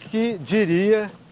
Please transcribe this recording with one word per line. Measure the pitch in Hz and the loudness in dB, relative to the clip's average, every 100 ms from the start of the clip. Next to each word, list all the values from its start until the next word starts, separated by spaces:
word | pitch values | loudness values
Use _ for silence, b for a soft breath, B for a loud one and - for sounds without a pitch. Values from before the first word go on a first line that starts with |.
| - | -8
que | 220 233 202 | -4 -2 -4
diria | 127 208 190 170 202 214 208 - - | -2 0 2 2 2 2 -2 -12 -20